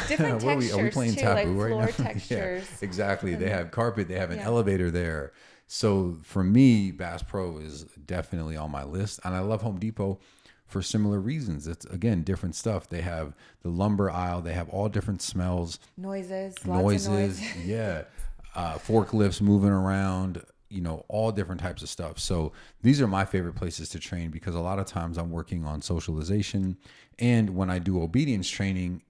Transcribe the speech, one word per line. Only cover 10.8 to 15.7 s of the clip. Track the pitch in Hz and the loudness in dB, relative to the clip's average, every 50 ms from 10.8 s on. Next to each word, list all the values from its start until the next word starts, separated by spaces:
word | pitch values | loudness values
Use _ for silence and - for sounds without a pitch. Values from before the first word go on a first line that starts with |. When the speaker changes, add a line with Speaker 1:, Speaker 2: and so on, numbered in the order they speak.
Speaker 1:
similar | 90 - - 110 104 104 104 98 | -2 0 2 2 4 4 2 2
reasons. | 95 120 156 160 131 101 78 73 76 | 0 -2 -2 -4 -4 -4 -4 -4 -6
It's, | 80 85 - - | -8 -10 -10 -10
again, | - - 87 98 117 107 85 | -10 -6 0 2 2 2 2
different | 78 90 95 - - 85 - | 2 0 -2 -2 -2 -4 -6
stuff. | - - 113 104 87 - - | -4 -2 -2 -2 -2 -4 -6
They | 87 85 | -6 -4
have | 85 90 85 80 78 71 - _ - - _ _ | -4 -4 -4 -4 -6 -8 -10 _ -20 -20 _ _
the | - 87 | -6 -4
lumber | 85 87 98 107 104 98 101 92 | 0 2 2 2 2 2 2 0
aisle. | 82 90 90 90 87 87 | 0 -2 -2 -2 -2 -2
They | 82 82 | -4 -4
have | 82 87 82 80 | -4 -4 -4 -4
all | 87 98 104 107 | -2 -2 -2 0
different | 101 104 - 107 98 90 | 0 -2 -2 -2 -4 -4
smells. | - - - 95 90 90 90 87 85 82 | -4 -4 -2 -2 0 0 2 0 0 -2